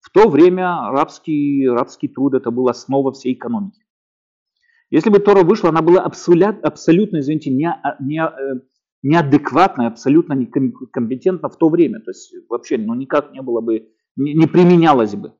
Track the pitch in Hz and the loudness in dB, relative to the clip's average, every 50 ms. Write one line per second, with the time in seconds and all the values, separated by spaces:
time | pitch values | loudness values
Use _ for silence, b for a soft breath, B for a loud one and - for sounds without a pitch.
0 | _ _ _ 190 214 226 147 139 165 180 185 185 185 180 175 160 123 104 127 139 | _ _ _ 4 4 4 6 4 4 4 4 0 -4 -4 -4 -6 -6 -4 -2 -2
1 | 156 156 - - _ - 156 147 143 143 143 139 135 127 120 117 135 135 - _ | -2 -2 -6 -18 _ -6 -4 -2 -2 -2 -2 0 0 0 0 0 -2 -4 -8 _
2 | - 131 - - 135 139 131 127 - 117 117 123 127 127 117 - - - 135 139 | -10 -10 -6 -4 -2 -2 -2 -2 -4 -4 -4 -2 -2 -2 -2 -4 -8 -4 -2 -2
3 | 139 135 127 135 - 131 127 - - 120 120 107 101 95 _ _ _ _ _ _ | -2 -2 -6 -6 -8 -8 -8 -6 -8 -8 -8 -6 -8 -10 _ _ _ _ _ _
4 | _ _ _ _ _ _ _ _ _ _ _ _ _ _ _ _ _ _ - 147 | _ _ _ _ _ _ _ _ _ _ _ _ _ _ _ _ _ _ -2 0
5 | 160 226 202 202 202 208 202 196 180 165 220 220 - 175 156 165 160 165 175 185 | 2 4 2 4 4 4 4 4 4 4 2 0 0 0 0 2 4 4 4 4
6 | - - - - - - 175 165 185 208 214 - - 151 - - - - 165 180 | 2 -2 -8 -8 0 2 2 4 4 0 0 -4 -6 -6 -6 -4 0 0 2 2
7 | 214 - 180 156 135 139 156 156 147 147 131 131 156 170 160 - - 143 131 - | 2 -2 -4 -6 -4 -4 -4 -4 -4 -4 -2 -2 -2 -4 -6 -6 -8 -8 -8 -6
8 | 139 135 151 160 160 160 - - 135 135 135 127 _ _ _ _ _ _ _ _ | -8 -8 -4 -4 -4 -6 -6 -8 -10 -8 -8 -10 _ _ _ _ _ _ _ _
9 | - 135 156 175 165 139 131 147 147 - 123 147 180 190 - 131 120 117 113 - | -2 0 2 2 2 2 2 0 0 0 0 2 2 2 0 -2 -4 -4 -6 -6
10 | - 135 143 160 170 160 147 135 123 110 - 143 135 127 117 - 131 117 _ 135 | -2 2 2 2 2 0 -4 -4 -4 -4 -4 -2 -2 -2 -6 -8 -20 _ _ -6
11 | 120 110 131 127 - 185 185 165 - 131 - _ 170 160 156 170 170 131 104 - | -6 -6 -6 -4 -4 -4 -4 -2 -8 -10 -4 _ 0 0 2 2 0 0 -2 -10
12 | - - 95 - - _ - 92 _ _ 113 - - - 151 120 110 104 117 127 | -12 -16 -16 -16 -18 _ -20 -20 _ _ -10 -10 -6 -6 -6 -4 -4 -6 -8 -8
13 | 135 131 - 147 143 - - 135 135 127 120 113 113 117 113 107 - _ _ _ | -8 -2 -2 -2 -2 -4 -16 -16 -8 -6 -6 -4 -2 -2 -4 -4 -6 _ _ _
14 | _ _ _ - 135 147 147 160 160 147 - 175 180 175 180 170 165 160 147 127 | _ _ _ -6 -6 -2 2 0 0 2 4 4 4 6 4 4 4 4 4 2
15 | 113 104 101 101 98 110 _ | 2 0 -4 -10 -14 -16 _